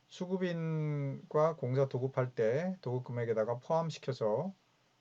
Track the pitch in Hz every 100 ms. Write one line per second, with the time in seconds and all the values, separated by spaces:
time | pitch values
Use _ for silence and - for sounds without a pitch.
0 | _ - 180 185 185 170 160 156 151 147
1 | 139 135 - 151 160 160 123 131 135 127
2 | 131 135 127 - 110 139 185 185 123 123
3 | 123 120 117 110 110 127 - 165 165 -
4 | - 131 110 117 185 - _ _ _ _